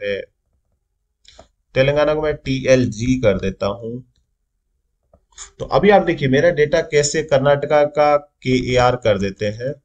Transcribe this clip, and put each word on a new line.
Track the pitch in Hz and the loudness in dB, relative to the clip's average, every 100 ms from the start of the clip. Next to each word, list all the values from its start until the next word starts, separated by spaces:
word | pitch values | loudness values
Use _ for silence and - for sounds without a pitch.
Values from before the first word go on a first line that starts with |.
है। | 101 98 - _ _ _ _ _ _ _ _ _ _ - - _ _ - | -8 -8 -10 _ _ _ _ _ _ _ _ _ _ -20 -20 _ _ 0
तेलंगाना | 135 147 151 | 2 2 0
को | 151 | 0
मैं | 151 143 | -2 -4
टीएलजी | 143 135 127 131 117 101 120 127 | -6 -4 2 2 2 -4 -2 0
कर | 107 92 | 0 0
देता | 98 95 101 | -4 -6 -6
हूं। | 101 113 127 127 _ _ _ _ _ _ _ _ _ _ _ _ - - - | -6 -10 -12 -16 _ _ _ _ _ _ _ _ _ _ _ _ -20 -20 -14
तो | - | -4
अभी | - 196 | 2 4
आप | 196 | 4
देखिए, | 175 160 139 | 4 -2 0
मेरा | 135 170 | 2 2
data | 151 147 165 | 2 0 0
कैसे | 160 147 143 160 | 0 0 0 -2
कर्नाटका | 151 135 139 143 143 151 | 0 0 2 0 2 0
का | 147 151 147 147 | 2 2 2 2
केएआर | 147 _ 131 127 120 123 123 123 | -2 _ -2 -2 0 2 2 2
कर | 113 98 | 0 -2
देते | 98 95 104 | -2 -6 -8
हैं। | 113 123 147 | -6 -10 -12